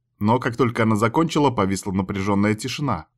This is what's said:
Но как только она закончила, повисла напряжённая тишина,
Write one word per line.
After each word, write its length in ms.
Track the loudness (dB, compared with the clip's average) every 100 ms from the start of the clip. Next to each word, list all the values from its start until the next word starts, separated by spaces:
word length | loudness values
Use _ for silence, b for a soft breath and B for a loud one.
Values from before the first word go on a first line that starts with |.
| _ -4
Но 180 | 0 2
как 180 | 0 0
только 280 | 0 2
она 100 | 2
закончила, 560 | 4 2 2 0 2 0
повисла 400 | 2 0 -2 -2
напряжённая 640 | -2 -2 -4 -2 0 2
тишина, 540 | 0 -4 -6 -4 -4 -8